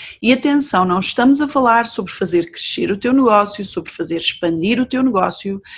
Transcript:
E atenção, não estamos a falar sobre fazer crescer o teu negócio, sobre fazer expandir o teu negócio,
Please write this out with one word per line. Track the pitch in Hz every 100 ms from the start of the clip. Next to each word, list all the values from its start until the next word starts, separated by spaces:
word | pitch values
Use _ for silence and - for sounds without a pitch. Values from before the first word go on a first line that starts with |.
| - -
E | 214
atenção, | 262 285 285 269 190 185
não | 180
estamos | 190 - 247 277
a | 294
falar | 285 247 233 233
sobre | - 190
fazer | - 185 170 165
crescer | - - - 170
o | 202
teu | 247
negócio, | 269 254 208 202 - 196
sobre | - 165
fazer | - 170 165
expandir | - - 170 165 190 233
o | 254
teu | 262
negócio, | 262 196 180 - 196 196 -